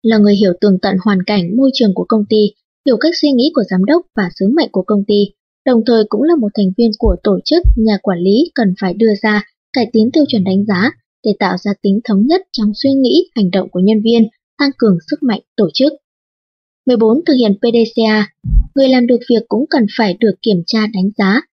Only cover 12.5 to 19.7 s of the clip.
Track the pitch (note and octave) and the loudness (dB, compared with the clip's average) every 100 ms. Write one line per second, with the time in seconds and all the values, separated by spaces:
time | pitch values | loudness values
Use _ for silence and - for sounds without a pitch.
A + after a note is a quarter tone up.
12.5 | - G#3+ G#3 C4+ C4+ C4 D#4+ - - F#3 | -4 -4 -2 -2 0 2 0 0 -2 -2
13.5 | F#3+ - F3+ F#3+ A3 A3+ A#3 A3 _ _ | -2 -4 0 0 2 2 2 0 _ _
14.5 | - C#4+ - A3 E3+ - D4 C4 G3+ _ | -6 -6 0 0 0 -4 -4 -4 -4 _
15.5 | - F3+ - C#4 D4 _ _ _ _ _ | -4 -2 0 -2 -2 _ _ _ _ _
16.5 | _ _ _ - A#3+ A3 C4 F4 C4 A3 | _ _ _ -2 2 2 2 0 0 0
17.5 | G3+ A#3+ A#3 A3+ - A3 G#3+ G#3 _ - | 0 0 0 0 0 0 0 -2 _ -2
18.5 | - - C4+ C4 B3+ A#3+ A#3+ - A3+ A3 | 0 0 0 2 2 2 0 0 -2 -2
19.5 | G#3 D4+ | -4 -2